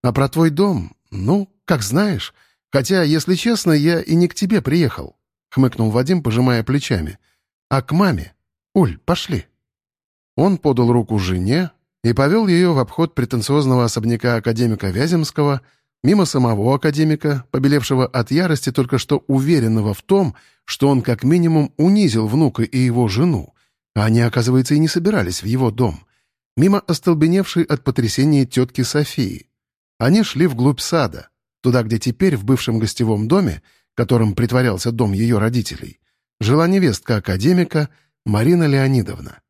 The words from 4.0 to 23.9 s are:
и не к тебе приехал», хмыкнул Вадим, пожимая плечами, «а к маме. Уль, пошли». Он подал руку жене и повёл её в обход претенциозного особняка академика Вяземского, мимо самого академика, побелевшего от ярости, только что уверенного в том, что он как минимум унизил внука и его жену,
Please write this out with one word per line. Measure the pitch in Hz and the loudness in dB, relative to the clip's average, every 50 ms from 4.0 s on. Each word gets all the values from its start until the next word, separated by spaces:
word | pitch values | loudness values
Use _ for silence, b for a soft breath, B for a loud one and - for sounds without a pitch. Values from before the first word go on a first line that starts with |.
и | - - 165 | -2 0 2
не | 170 175 | 2 2
к | 170 - | 0 0
тебе | - 202 185 220 202 | -4 -4 0 0 0
приехал», | - 127 143 175 165 117 - - 69 - _ _ _ _ _ _ _ _ | 0 0 0 0 0 0 -2 -6 -14 -14 _ _ _ _ _ _ _ _
хмыкнул | - 127 131 123 - - 113 110 | 0 0 0 0 2 0 -2 0
Вадим, | 107 120 131 143 185 180 139 | 0 0 0 0 -2 -2 0
пожимая | 127 107 120 123 127 123 117 110 | -2 0 0 2 2 0 0 -2
плечами, | - 131 143 - - 131 90 78 76 - _ _ _ _ _ _ _ _ _ _ _ | -2 -2 -4 -2 -2 -2 -2 -2 -6 -10 _ _ _ _ _ _ _ _ _ _ _
«а | - 135 | -4 -4
к | 131 - | -2 0
маме. | 147 170 208 190 135 87 78 - _ _ _ _ _ _ _ _ _ | 0 2 2 2 0 -2 -6 -10 _ _ _ _ _ _ _ _ _
Уль, | 196 180 107 80 - _ | 2 2 2 0 -6 _
пошли». | - 175 - - - 165 98 - _ _ _ _ _ _ _ _ _ _ _ _ _ _ _ _ _ _ | -4 -4 -4 -2 -6 -6 -6 -6 _ _ _ _ _ _ _ _ _ _ _ _ _ _ _ _ _ _
Он | - 151 196 196 | 0 0 0 0
подал | 160 - 151 131 117 123 117 | 0 0 0 2 2 2 2
руку | 120 120 110 - 110 104 | 2 2 0 0 -2 -2
жене | 92 90 92 90 90 98 123 165 185 165 _ _ _ _ _ _ - | -2 -2 -2 -2 0 0 0 0 -2 -4 _ _ _ _ _ _ -2
и | 117 113 | -2 0
повёл | 120 139 143 180 226 226 | 2 2 2 2 2 2
её | 190 175 170 180 180 165 | 2 2 2 2 2 2
в | 135 | 0
обход | 123 - - - 165 160 _ | 0 -2 -2 -4 -4 -2 _
претенциозного | - 123 - - 120 104 - 139 151 143 131 127 127 120 | -4 -4 -2 -2 -4 -2 0 0 0 2 2 2 2 2
особняка | 113 - 117 107 117 117 110 - 123 120 | 0 -2 -2 -2 -2 -2 0 0 -2 -2
академика | 113 110 120 117 110 123 117 110 101 - 98 | 0 -2 -2 0 0 0 0 0 -2 -4 -4
Вяземского, | 90 101 139 165 180 170 156 - - - 147 143 139 127 _ _ _ _ _ _ _ _ - | -2 -2 -2 0 0 -2 -2 -2 -2 -2 0 0 0 -2 _ _ _ _ _ _ _ _ 0
мимо | 135 196 208 185 | 2 4 4 2
самого | 151 - 139 123 117 113 101 104 120 135 | 2 0 0 0 2 0 0 0 0 0
академика, | 139 - 160 143 147 156 156 151 147 - 151 143 135 123 _ | 0 0 -2 0 2 0 0 0 0 0 -2 -2 -2 -6 _
побелевшего | - 135 131 139 143 147 120 - 139 127 127 | -6 0 0 2 2 2 0 0 0 0 0
от | 123 - 127 113 - | 0 0 -4 -2 0
ярости, | 131 156 185 175 156 135 - 135 | 0 0 0 0 -2 -2 -2 -4
только | 127 - 127 123 143 | -2 -2 -2 0 -2
что | 123 - _ 147 139 _ | -4 -2 _ -4 -4 _
уверенного | - 135 135 131 147 170 147 117 113 110 110 101 107 101 | 0 -2 0 2 2 2 2 2 2 2 0 0 -2 -4
в | - | -6
том, | - - 196 196 190 143 b b b b b b b | -2 0 2 2 2 0 b b b b b b b
что | - - - 139 139 | -14 -4 0 2 2
он | 139 131 | 2 2
как | 117 - 120 104 - | 0 -2 -4 -2 0
минимум | 131 160 180 170 165 160 156 147 135 _ | 2 2 2 2 2 2 2 0 0 _
унизил | - 151 180 196 214 208 160 107 113 110 | 0 2 2 4 4 2 2 2 0 -2
внука | 107 110 147 160 131 - - 117 | 0 0 2 2 0 0 -2 -4
и | 113 - | -2 0
его | 127 127 123 117 123 123 | 0 0 2 2 2 0
жену, | 107 92 110 156 180 156 98 71 - _ _ _ _ _ _ _ _ | 0 0 0 0 0 0 -2 -4 -8 _ _ _ _ _ _ _ _